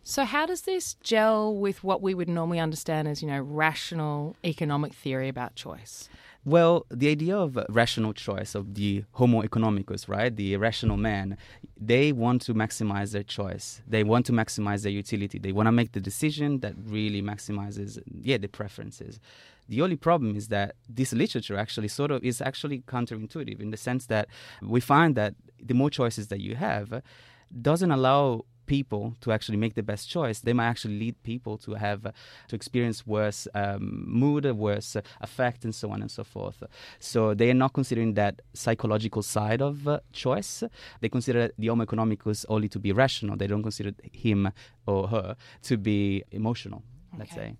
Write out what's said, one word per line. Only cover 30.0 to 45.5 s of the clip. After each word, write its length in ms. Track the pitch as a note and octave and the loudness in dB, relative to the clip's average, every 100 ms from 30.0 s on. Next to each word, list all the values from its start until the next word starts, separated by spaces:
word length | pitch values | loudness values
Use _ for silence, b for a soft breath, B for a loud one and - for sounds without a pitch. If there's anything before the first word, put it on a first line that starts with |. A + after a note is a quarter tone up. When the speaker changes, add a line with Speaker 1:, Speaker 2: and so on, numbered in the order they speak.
| - | -4
Speaker 2:
choice. 320 | F3 C3+ G#2+ | -2 -2 -2
They 100 | A2+ | 2
might 160 | A#2+ A#2 | 2 2
actually 320 | A#2 G#2+ G#2 | 0 -4 -4
lead 160 | A2+ - | -4 -6
people 340 | - A#2+ A2+ G#2+ | -10 -8 -8 -10
to 160 | - | -8
have, 260 | G#2 G#2 G#2 G#2+ B B B B | -4 -2 -2 -6 B B B B
to 40 | |
experience 520 | A2+ - B2 A#2+ A2 A2+ | -10 -2 0 0 -2 -2
worse, 400 | G#2+ G#2+ G#2 - | 0 0 -2 -6
um, 480 | G#2 G2+ G2+ G2 - | -2 -2 -2 -6 -6
mood, 380 | - A#2 C#3+ D3 C#3 A2 | 0 4 4 4 0 0
worse, 400 | G#2+ G#2 - G#2+ | 0 0 -2 -6
uh, 40 | B B | B B
affect, 420 | G#2+ - B2 A#2+ | -12 -2 -2 -2
and 100 | A2+ | -8
so 160 | A2 G#2 | -6 -6
on 120 | G#2 | -6
and 100 | A2 | -8
so 140 | - | -10
forth. 360 | - G#2 F#2+ - - B B B | -12 -10 -10 -10 -18 B B B
So 340 | - A#2 A2 | -2 2 2
they 160 | G#2 A#2 | 6 6
are 40 | |
not 180 | B2+ C3 | 6 4
considering 440 | - C3 A#2 A2+ | 0 0 0 2
that 260 | G#2 G2+ - - | 2 0 -2 -18
psychological 680 | - - A#2 G#2+ G#2+ G#2+ A2+ | -4 0 0 2 0 0 -2
side 380 | G2+ G#2+ G#2+ A#2 | -2 -2 0 2
of, 260 | C#3+ C#3+ C#3+ | 0 -2 -2
uh, 140 | D3 - | -2 -4
choice. 540 | - B2+ D3 G3 - A3+ B B B | -4 -2 0 -4 -6 -8 B B B
They 80 | A2+ | -2
consider 420 | B2+ B2 A#2+ A2+ - | 0 2 2 0 0
the 100 | A2 | 0
homo 180 | A#2 | 2
economicus 600 | A2+ A2 A2+ G#2+ G#2+ G#2+ - | 2 2 0 0 -2 -2 0
only 180 | G#2+ G#2 | 0 0
to 100 | G2+ | -2
be 140 | G2 | 0
rational. 460 | G2 C3 - G2+ G2+ | 4 4 2 -4 -4
They 100 | G2 | -2
don't 160 | G#2 | 0
consider 300 | A2 - G#2 G2 - | -2 -6 -8 -10 -18
him 400 | - A#2 G2+ G2 - B B | -2 2 2 2 -2 B B
or 220 | - G2 G2 | -2 0 0
her 300 | A2 F2+ A#2 B | -2 -4 -10 B